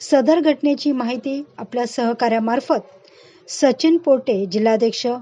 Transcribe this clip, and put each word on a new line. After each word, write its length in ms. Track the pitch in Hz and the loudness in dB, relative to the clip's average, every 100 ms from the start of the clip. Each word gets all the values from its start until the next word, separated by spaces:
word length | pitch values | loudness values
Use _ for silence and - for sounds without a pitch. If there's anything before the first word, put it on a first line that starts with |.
सदर 400 | - 277 233 330 | 0 2 4 4
घटनेची 520 | 302 294 294 294 294 | 2 2 0 0 -2
माहिती 520 | 262 233 247 277 277 285 - | -2 -2 -6 -6 -8 -10 -14
आपल्या 280 | 208 240 240 | -8 -6 -4
सहकाऱ्यामार्फत 960 | - 233 233 233 226 220 247 - 254 - - _ _ - _ - | -2 -2 0 0 0 0 -2 -2 -4 -4 -18 _ _ -20 _ -16
सचिन 480 | - 269 - 320 330 | 0 0 2 2 2
पोटे, 500 | 302 262 262 202 196 | 2 0 0 -2 -2
जिल्हाध्यक्ष, 600 | 202 220 220 226 226 240 240 | 0 2 2 0 -2 -6 -6